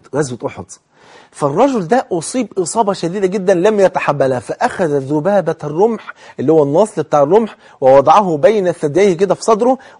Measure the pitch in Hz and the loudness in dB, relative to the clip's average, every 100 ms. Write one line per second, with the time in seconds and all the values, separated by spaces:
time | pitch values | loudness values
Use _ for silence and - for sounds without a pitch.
0 | _ 135 143 120 135 113 - - _ _ | _ -6 -6 -8 -10 -12 -18 -20 _ _
1 | _ - _ - 143 151 277 247 160 247 | _ -20 _ -6 -4 0 0 0 -2 -2
2 | - 175 - 262 214 - 170 220 202 185 | -2 -6 -4 -6 -4 -6 -4 -2 -2 -4
3 | 165 196 190 208 185 180 196 214 185 - | -6 -4 -4 -2 0 2 2 2 2 0
4 | - 143 135 123 - 156 240 - 170 143 | -4 -2 -2 -2 -6 -4 -4 -2 -2 -2
5 | 135 151 160 202 170 160 151 151 220 220 | -2 -4 0 0 -2 -6 -6 -2 0 -2
6 | - - - - 127 160 143 151 214 - | -12 -20 -16 -4 0 2 2 2 0 -2
7 | 147 147 143 208 220 - - - 131 135 | -2 0 2 2 0 -6 -20 0 4 6
8 | 135 175 190 156 170 220 180 160 151 147 | 6 4 2 2 2 2 -2 -2 -2 2
9 | 202 165 190 170 - 220 240 254 - | 2 2 -2 -2 0 0 0 -2 -6